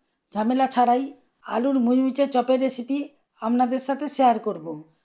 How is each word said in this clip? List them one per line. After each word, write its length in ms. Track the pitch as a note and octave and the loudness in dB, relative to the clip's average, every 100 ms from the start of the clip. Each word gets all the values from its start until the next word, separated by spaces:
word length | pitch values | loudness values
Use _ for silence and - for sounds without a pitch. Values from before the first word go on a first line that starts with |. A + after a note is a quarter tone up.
| _ _ _ | _ _ _
ঝামেলা 340 | G3+ A3 B3+ C4 | -4 0 2 2
ছাড়াই 360 | B3 A#3+ B3 C4+ - _ _ - | 2 2 2 -2 -10 _ _ -6
আলুর 320 | G#3+ C4 C4+ | -2 0 2
মুচমুচে 460 | A#3 B3+ C4 B3+ C#4 | 2 2 2 0 0
চপের 320 | B3+ B3 C4 | 0 0 0
রেসিপি 380 | C4 B3+ A#3+ C#4+ D4 _ _ _ | 0 -4 -4 -6 -6 _ _ _
আপনাদের 400 | A3+ B3 B3 B3+ | -2 0 0 0
সাথে 240 | C4 C4+ D4 | -4 -4 -4
শেয়ার 280 | - B3+ A3 | 2 2 2
করব। 260 | G#3 E3+ D#3+ D3+ - _ | -4 -8 -10 -12 -14 _